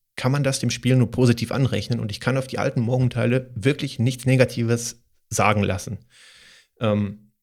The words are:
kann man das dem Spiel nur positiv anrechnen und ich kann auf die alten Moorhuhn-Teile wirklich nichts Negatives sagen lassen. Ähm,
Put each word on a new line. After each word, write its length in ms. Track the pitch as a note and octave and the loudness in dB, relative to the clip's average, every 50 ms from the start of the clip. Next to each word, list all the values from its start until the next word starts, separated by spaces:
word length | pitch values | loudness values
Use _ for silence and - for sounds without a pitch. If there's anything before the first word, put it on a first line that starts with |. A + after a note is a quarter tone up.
| _ _ _ | _ _ _
kann 160 | - - B2+ | -4 -2 -2
man 120 | C#3 C#3+ C#3 | 0 0 0
das 160 | C3+ C3+ - | -2 -2 -2
dem 120 | - A#2+ | -2 -4
Spiel 240 | - - - B2 C3 | -4 -2 0 2 4
nur 160 | C3 B2 - | 4 4 2
positiv 400 | - B2 B2+ A#2+ A#2 - A2+ - | 2 4 4 4 4 4 0 -4
anrechnen 480 | - - C#3 A#2 - G#2 A2 - B2 A#2 | -2 0 0 0 0 -2 -4 -4 -4 -4
und 120 | A2+ G#2 | -4 -6
ich 80 | G#2+ - | -8 -6
kann 180 | - B2 B2+ C3+ | -4 -2 -2 -2
auf 100 | C3 - | -2 -4
die 100 | - - | -4 -4
alten 240 | G#2+ C#3 - - | -4 -2 -2 -2
Moorhuhn-Teile 680 | A#2 A2 C3 B2+ B2+ B2 - A#2+ A2+ A#2+ A#2+ C3 B2 - - | -2 0 0 0 0 0 0 0 0 0 0 0 -2 -6 -8
wirklich 460 | G#2 F#2+ C3+ D3 - D3+ C#3 - - | -2 0 0 0 0 -4 -6 -4 -2
nichts 260 | A2+ C3 B2+ - - | 0 0 -2 -2 0
Negatives 800 | B2+ C3 B2+ B2 B2 - A#2 A#2 A2+ A#2+ A#2 - - - - _ _ _ _ _ _ | 2 4 4 4 4 2 0 0 0 0 0 -2 -6 -12 -14 _ _ _ _ _ _
sagen 320 | - - G2 G#2 G#2+ G#2 | -2 2 2 4 4 2
lassen. 380 | G2+ F#2+ F#2+ F#2 - - G#2 - - _ _ _ - - - - - - - - _ _ _ _ | 2 0 -2 -4 -6 -10 -10 -12 -12 _ _ _ -20 -20 -20 -20 -20 -20 -20 -20 _ _ _ _
Ähm, 520 | A#2+ G#2+ G#2 G#2 G#2 G2+ G2+ - - _ _ _ | -2 0 0 0 0 -2 -6 -10 -18 _ _ _